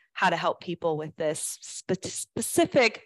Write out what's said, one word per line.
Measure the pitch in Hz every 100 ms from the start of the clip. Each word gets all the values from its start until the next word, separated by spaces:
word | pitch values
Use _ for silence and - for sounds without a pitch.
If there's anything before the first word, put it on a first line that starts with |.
| _
how | - 190
to | 165
help | 170 -
people | - 165 170 151
with | 151
this | - 156 160 - -
spe-, | - - - 185
specific | 175 - - - - - 339 294 233 -